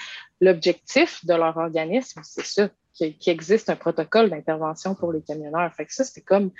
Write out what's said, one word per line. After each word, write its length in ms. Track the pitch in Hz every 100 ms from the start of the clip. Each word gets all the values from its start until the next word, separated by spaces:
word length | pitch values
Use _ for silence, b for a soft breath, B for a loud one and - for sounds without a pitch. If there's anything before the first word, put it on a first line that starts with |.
| B B B -
l'objectif 840 | 185 170 175 170 - 262 330 - 170
de 80 |
leur 240 | 170 160 160
organisme, 640 | 165 160 160 233 254 160
c'est 220 | - - -
ça, 240 | - 202 _ _
qu'il, 240 | - 160 156
qu'il 160 | -
existe 360 | 165 160 220 -
un 60 | 156
protocole 540 | 165 165 156 220 220
d'intervention 640 | 156 160 156 156 160 190 190
pour 160 | 170
les 100 | 156
camionneurs. 540 | 156 151 147 165 170 -
Fait 100 | 151
que 80 |
ça, 120 | - 262
c'était 160 | -
comme 300 | - 196 190